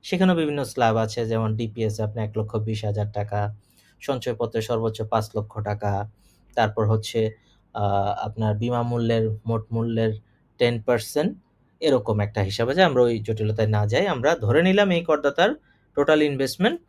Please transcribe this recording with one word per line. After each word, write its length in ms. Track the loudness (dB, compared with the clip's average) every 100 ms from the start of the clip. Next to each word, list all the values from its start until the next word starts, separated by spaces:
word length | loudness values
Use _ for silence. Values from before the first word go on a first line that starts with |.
সেখানেও 320 | -4 2 4 4
বিভিন্ন 240 | 0 -2
স্ল্যাব 320 | -4 2 2 4
আছে, 240 | 0 -2 -2
যেমন 240 | 0 0 -2
ডিপিএস 380 | -4 -2 -4 -2
আপনি 180 | -4 -4
এক 100 | -4 -4
লক্ষ 160 | -4 -4
বিশ 240 | -2 -4
হাজার 240 | -2 -2 -2
টাকা, 280 | -4 -4 -2 -4 -6 _ _ _ _
সঞ্চয়পত্রে 580 | -6 -4 -4 -4 -4 -4
সর্বোচ্চ 360 | -2 -2 -2 -4
পাঁচ 220 | -2 -2 -2 -6
লক্ষ 160 | -6 -6
টাকা, 320 | -6 -4 -2 -2 -6 _ _ _ _ 0
তারপর 280 | 0 2 2
হচ্ছে, 280 | 2 0 -2 -2 -4 _ _ _
আহ, 380 | -4 0 0 0 -4 -6
আপনার 260 | -2 -2 0
বিমা 220 | -2 -2
মূল্যের, 420 | -2 -2 0 2 0 -4 -4
মোট 180 | -4 -2
মূল্যের 400 | -4 -2 0 0 -2 _ _ _ _
টেন 140 | 0 0
পার্সেন্ট, 480 | 0 0 0 -2 -2 -4 _ _ _ _
এরকম 360 | 2 2 2 -2
একটা 200 | 0 -2
হিসাব 240 | -2 0 -2
আছে। 140 | 4
আমরা 200 | 4 4
ওই 120 | 2 2
জটিলতায় 500 | -4 -4 -2 0 2 2
না 60 | 2
যাই, 200 | 0 0
আমরা 240 | 0 0 0
ধরে 160 | 2 4
নিলাম 260 | 4 4 4
এই 120 | 2
করদাতার 460 | 2 2 2 2 2 0 _ _ _ 0
টোটাল 240 | 4 4
ইনভেস্টমেন্ট 540 | 4 0 -4 0 0 0